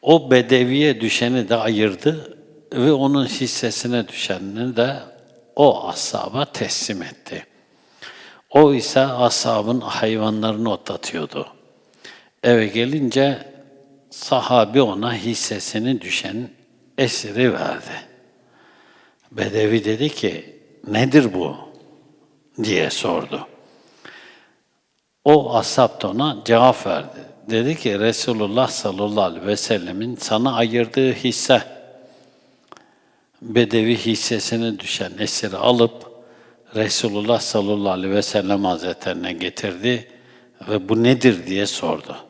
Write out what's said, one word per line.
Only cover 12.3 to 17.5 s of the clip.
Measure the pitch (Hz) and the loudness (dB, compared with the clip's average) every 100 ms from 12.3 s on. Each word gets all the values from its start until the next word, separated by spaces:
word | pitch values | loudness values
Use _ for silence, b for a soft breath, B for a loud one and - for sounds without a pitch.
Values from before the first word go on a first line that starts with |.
| _ | _
Eve | 120 120 107 | 4 4 4
gelince | 104 120 151 135 131 139 135 - - - - _ _ _ | 0 -2 0 0 2 2 0 -10 -20 -20 -20 _ _ _
sahabi | - - 131 - 123 107 120 | -16 -2 -2 2 2 4 4
ona | 120 98 117 | 2 0 -4
hissesini | 110 107 110 - 104 - 107 117 123 | -4 -4 -4 -4 -6 -6 -4 -2 -4
düşen | - - - 107 120 - _ _ _ - | -4 -6 -6 -8 -10 -14 _ _ _ -4
esiri | 127 - 107 104 127 | -2 -2 -8 0 0